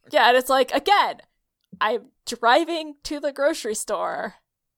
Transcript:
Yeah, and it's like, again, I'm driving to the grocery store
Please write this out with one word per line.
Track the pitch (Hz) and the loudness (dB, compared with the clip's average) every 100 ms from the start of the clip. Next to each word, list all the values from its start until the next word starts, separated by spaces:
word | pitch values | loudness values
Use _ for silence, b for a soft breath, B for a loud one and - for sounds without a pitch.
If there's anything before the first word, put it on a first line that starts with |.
| _ | _
Yeah, | 294 233 | 2 4
and | 247 | 4
it's | 254 | 2
like, | 269 254 | 0 2
again, | 285 - 403 247 - _ _ _ _ _ 185 | -2 0 2 0 -4 _ _ _ _ _ -4
I'm | 156 156 - _ - | -2 -2 -8 _ -14
driving | 233 233 262 330 339 311 294 | 0 4 4 2 -4 -8 -14
to | - 294 | -12 -6
the | 294 | -6
grocery | 277 285 320 226 | -2 -2 -2 -6
store | 220 - 190 175 - 220 - _ _ _ | -8 -6 -6 -4 -6 -8 -12 _ _ _